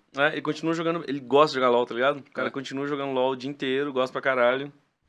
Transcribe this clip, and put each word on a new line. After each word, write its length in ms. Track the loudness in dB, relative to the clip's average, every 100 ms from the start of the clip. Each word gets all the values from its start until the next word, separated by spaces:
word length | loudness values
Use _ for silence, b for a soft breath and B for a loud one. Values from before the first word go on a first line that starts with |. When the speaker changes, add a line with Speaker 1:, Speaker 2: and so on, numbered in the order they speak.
| _ 0
Speaker 1:
É, 140 | 0
ele 100 | 0
continua 320 | -6 -4 -2 -2
jogando, 300 | -2 -4 -4
ele 140 | -8
gosta 300 | 2 6 6 4
de 60 |
jogar 80 | 4
lol, 160 | 4 2
tá 80 | 0
ligado? 240 | 0 0
O 120 | -6
cara 160 | -6 -6
Speaker 2:
É. 20 |
Speaker 1:
continua 380 | -6 -8 -6 -6
jogando 240 | -4 -4
lol 180 | 0 0
o 40 | -2
dia 120 | -6
inteiro, 440 | -6 -2 -2 -2
gosta 200 | -2 -2
pra 80 | -2
caralho. 520 | -2 2 4 2 -2 -12 _ _